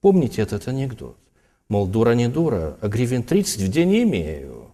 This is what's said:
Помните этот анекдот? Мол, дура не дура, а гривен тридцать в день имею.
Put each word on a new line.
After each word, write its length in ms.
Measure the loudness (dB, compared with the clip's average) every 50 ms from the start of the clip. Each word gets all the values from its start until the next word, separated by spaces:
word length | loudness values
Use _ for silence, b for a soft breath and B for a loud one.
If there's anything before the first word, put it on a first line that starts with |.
Помните 400 | 4 4 4 4 2 0 0 -2
этот 260 | -2 -2 -2 -6 -6
анекдот? 520 | -6 -6 -4 -4 -6 -8 -10 -14 -16 -16 _ _ _ _ _ _ _ _ _ _ _
Мол, 180 | 0 0 0
дура 260 | 0 2 2 4 4 4
не 160 | 4 2 0
дура, 500 | 0 0 0 0 0 0 -2 -4 -8 -6
а 80 | -6 -4
гривен 340 | 0 0 0 0 0 -2 -2
тридцать 380 | 0 0 0 0 0 -2 -2
в 80 | -2 0
день 340 | 2 2 2 2 2 2 2
имею. 680 | 2 0 0 -2 -4 -6 -8 -10 -14 -16 -18 -18 -20